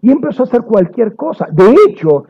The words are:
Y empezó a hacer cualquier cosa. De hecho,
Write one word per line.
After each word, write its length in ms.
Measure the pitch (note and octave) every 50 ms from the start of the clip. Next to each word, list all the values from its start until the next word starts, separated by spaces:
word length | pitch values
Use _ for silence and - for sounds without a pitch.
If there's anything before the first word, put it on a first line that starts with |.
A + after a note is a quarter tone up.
| -
Y 100 | A#3+ C#4
empezó 300 | D#4+ B3+ D4+ - - B3+
a 40 |
hacer 160 | B3+ - A#3+ A#3
cualquier 540 | A3 A3 G3+ F3+ E3 - - A3+ G#3+ -
cosa. 320 | - C#4+ - - - D#3 -
De 240 | D#3 D3+ F#3 G#3 C4 G4 G#4+ G4
hecho, 380 | - - E3 D#3+ D3 C#3 C#3 _